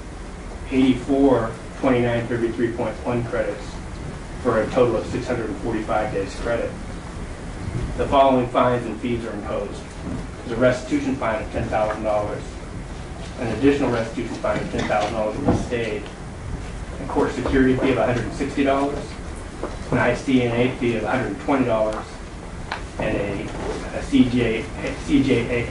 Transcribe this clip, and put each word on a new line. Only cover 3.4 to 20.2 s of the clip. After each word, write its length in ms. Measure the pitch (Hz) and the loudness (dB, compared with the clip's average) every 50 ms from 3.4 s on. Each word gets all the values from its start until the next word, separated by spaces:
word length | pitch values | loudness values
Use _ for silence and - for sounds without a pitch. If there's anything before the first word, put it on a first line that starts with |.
| 107 - - - - - - - - - - - - - - - - - - - | -2 -2 -2 -6 -8 -10 -10 -10 -10 -8 -8 -8 -8 -8 -8 -8 -10 -10 -8 -2
for 200 | - 123 113 - | 0 2 2 2
a 80 | - 110 | 2 2
total 260 | - 135 123 120 110 | 4 4 4 6 4
of 100 | 107 - | 0 -2
six 200 | - - 123 - | -2 -4 -4 -2
hundred 240 | - 123 117 110 - | -2 -2 -2 -2 -4
and 60 | - - | -4 -4
forty-five 560 | - 120 110 - 110 - 110 107 107 - - | -4 -2 -2 -2 -2 0 0 0 0 0 -2
days 200 | 101 98 - - | -2 -4 -4 -4
credit. 340 | - 117 117 117 117 - - - - - - - - - - - - - - - - - - - - - - - - - - - | -4 -2 -2 0 0 -2 -4 -4 -8 -8 -8 -10 -10 -10 -10 -8 -8 -8 -8 -8 -10 -8 -8 -8 -6 -6 -4 -4 -4 -4 -4 -2
The 100 | - 117 | -2 0
following 400 | - 143 135 135 135 131 127 120 117 | 4 6 6 8 8 6 4 2 2
fines 380 | 123 127 127 123 123 120 113 | 2 4 4 4 4 2 0
and 120 | 113 104 107 | -4 -6 -4
fees 240 | 123 120 120 110 113 | -2 -2 -2 -2 -2
are 80 | 110 | -4
imposed. 500 | 104 104 101 107 107 107 104 - - - - - - - - - - - - - - - - | -6 -6 -6 -4 -4 -4 -4 -4 -8 -10 -10 -12 -12 -10 -8 -6 -6 -6 -6 -8 -10 -10 -6
There's 100 | - 113 | -4 0
a 40 | 120 | 4
restitution 560 | 127 127 123 - - - 156 139 - 135 127 | 4 4 4 4 0 0 0 0 2 0 -2
fine 260 | - 117 113 110 107 | 0 0 -2 0 -2
of 80 | - - | -4 -4
ten 140 | - 123 117 | -4 -2 -2
thousand 400 | 113 - 110 107 107 107 107 107 | 0 2 2 2 2 0 -2 0
dollars, 380 | 107 104 104 104 104 - - - - - - - - - - - - - - - - - - - - - - | 0 2 2 0 -2 -4 -6 -8 -8 -10 -10 -10 -10 -10 -10 -10 -10 -10 -10 -10 -10 -10 -10 -10 -10 -6 -6
an 80 | 123 113 110 107 | -4 -2 -2 4
additional 320 | 139 139 139 139 139 120 | 4 4 4 4 2 0
restitution 460 | 120 113 113 - - 127 113 - - | 0 0 -2 -2 -4 -6 -6 -6 -6
fine 260 | - - - 104 107 | -4 -2 -2 -2 -2
of 80 | 104 - | -2 -4
ten 160 | - 117 - | -4 -2 0
thousand 260 | - 107 107 104 110 | 2 2 2 2 0
dollars 240 | 113 110 107 107 107 - | -2 -2 -2 -2 -2 -2
will 140 | 98 - | 0 0
be 60 | 104 - | 0 0
stayed, 460 | - - 123 117 117 110 104 104 - - - - - - - - - - - - - - - - - - - - | 0 -2 -2 -2 -2 -2 -4 -6 -6 -8 -10 -12 -12 -12 -12 -10 -8 -8 -8 -8 -8 -8 -8 -8 -8 -8 -8 -8
a 40 | - - | -6 -2
court 240 | - 147 139 139 | 0 0 0 0
security 420 | - 135 131 135 135 131 131 131 127 | 0 -2 -2 2 4 6 6 6 4
fee 140 | - 135 135 | 4 4 2
of 80 | 123 113 | 4 4
a 80 | 110 | 2
hundred 200 | 123 120 117 107 | 2 2 0 0
and 80 | - - | -2 -2
sixty 280 | - 143 135 - 147 | -2 -4 -2 0 2
dollars, 420 | 135 135 135 139 139 143 143 - - - - - - - - - - - - - - - - - - - | 4 4 4 4 2 0 0 -4 -6 -8 -8 -10 -10 -10 -10 -10 -10 -10 -10 -8 -8 -8 -8 -8 -4 0
an 80 | - - | 2 2
I 160 | 131 123 120 | 4 4 2
C 280 | - | 2